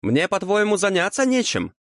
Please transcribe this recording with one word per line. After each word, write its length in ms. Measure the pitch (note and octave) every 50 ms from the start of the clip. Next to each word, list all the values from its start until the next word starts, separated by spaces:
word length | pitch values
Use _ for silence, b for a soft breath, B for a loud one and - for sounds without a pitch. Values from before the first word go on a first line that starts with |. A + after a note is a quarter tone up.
Мне, 260 | - G2+ A2+ C#3+ E3+
по-твоему, 500 | F#3 - F#3+ F#3+ F3+ G3+ G#3 G#3 G#3 G#3+
заняться 480 | F#3+ F#3+ G3+ F#3+ F3+ E3+ G3 - - C4+
нечем? 480 | C4 B3+ B3+ A3+ - - G3+ F3 F2+ _ _